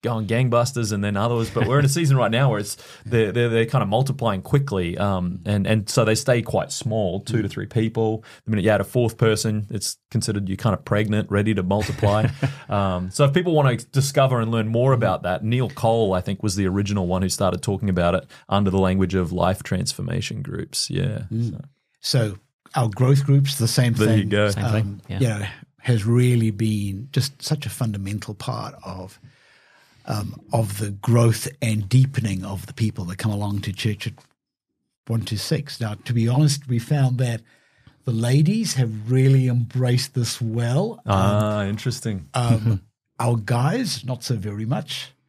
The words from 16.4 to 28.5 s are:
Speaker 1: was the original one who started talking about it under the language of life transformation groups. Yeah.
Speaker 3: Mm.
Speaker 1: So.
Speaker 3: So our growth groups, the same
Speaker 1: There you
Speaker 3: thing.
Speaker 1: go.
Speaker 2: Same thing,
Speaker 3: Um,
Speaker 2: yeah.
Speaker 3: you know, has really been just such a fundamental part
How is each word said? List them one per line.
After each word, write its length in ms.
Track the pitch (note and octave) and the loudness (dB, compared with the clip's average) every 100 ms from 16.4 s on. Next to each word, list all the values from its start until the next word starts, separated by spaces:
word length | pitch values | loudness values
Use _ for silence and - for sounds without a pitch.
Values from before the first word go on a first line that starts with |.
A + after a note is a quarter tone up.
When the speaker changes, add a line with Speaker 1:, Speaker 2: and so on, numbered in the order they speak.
Speaker 1:
was 140 | G#2+ F#2 | -2 0
the 100 | F#2+ | 0
original 380 | G2 G2+ G#2 F2+ | 0 0 -2 0
one 160 | F#2 | 0
who 60 | F#2 | -2
started 320 | - F#2+ F2+ | 0 0 0
talking 280 | - F#2+ G2+ | -4 -2 0
about 260 | F2+ F2 F2+ | 2 2 0
it 100 | - - - | -4 -20 -2
under 220 | G2+ G2 | 2 2
the 80 | F#2+ | 2
language 340 | F#3+ F#2+ F#2 | 2 2 2
of 180 | F#2+ F2 | 0 0
life 280 | F2 F2+ G2 | 0 0 0
transformation 800 | - F#2+ - - - F2+ - G2 | -4 -4 -4 -6 -6 -6 -6 -8
groups. 480 | - - - - - | -8 -10 -8 -6 -4
Yeah. 360 | F#2 F#2 G#2 F#2 | -2 -2 -4 -6
Speaker 3:
Mm. 200 | A2+ A#2 | -4 -4
Speaker 1:
So. 100 | - - _ _ _ - C3+ A2 | -6 -16 _ _ _ -2 0 0
Speaker 3:
So 60 | F#2+ _ _ _ | -6 _ _ _
our 140 | - A#2 | -2 -2
growth 340 | F#2+ B2+ C#3 C#3 | 2 4 4 6
groups, 320 | C#3 C#3 - | 4 4 0
the 80 | A2+ | 0
same 260 | - B2 | 2 2
Speaker 1:
There 220 | A2 G#2+ G#2+ | 4 4 4
you 60 | |
Speaker 3:
thing. 80 | F#2 | 4
Speaker 1:
go. 200 | G2+ G#2 | 2 2
Speaker 2:
Same 160 | G2 G#2+ | 0 0
thing, 40 | G#2+ | 0
Speaker 3:
Um, 180 | G2+ G2 - | -2 -6 -10
Speaker 2:
yeah. 100 | G2 | -2
Speaker 3:
you 80 | B2 | -2
know, 180 | G#2 G2 - - _ | -2 -8 -12 -20 _
has 240 | - A#2 G#2+ | 0 0 4
really 420 | A#2+ B2 A#2+ A2+ | 4 4 4 2
been 600 | G2+ A2 G#2+ G2+ F#2+ C3 | 0 0 0 -2 -6 -4
just 280 | - C3+ - | -2 -2 -6
such 220 | - D#3 G#2+ | -4 -4 -4
a 20 | |
fundamental 640 | - A#2 G2+ G2 G#2 - | -4 -4 -4 -6 -8 -8
part 400 | G2+ - | -10 -8